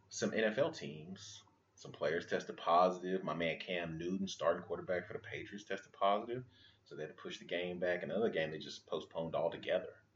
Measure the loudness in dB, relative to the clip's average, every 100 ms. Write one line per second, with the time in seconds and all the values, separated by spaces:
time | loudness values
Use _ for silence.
0 | _ -2 0 2 2 4 2 0 -8 -8
1 | -12 -14 -14 -18 -20 _ _ -18 -16 -2
2 | 0 0 0 -2 -2 -2 6 8 8 6
3 | 0 0 0 0 2 0 -2 -2 -2 -4
4 | -2 -2 -2 2 2 2 0 -4 -2 -2
5 | -2 -8 -8 -8 -8 -10 -6 -6 -6 0
6 | 4 4 0 -6 -6 -16 -20 _ _ -10
7 | -8 -8 -10 -10 -4 -2 -2 0 0 0
8 | 0 2 2 2 -2 -4 -10 -12 -6 -6
9 | -4 -6 -2 0 0 0 0 0 0 -10
10 | _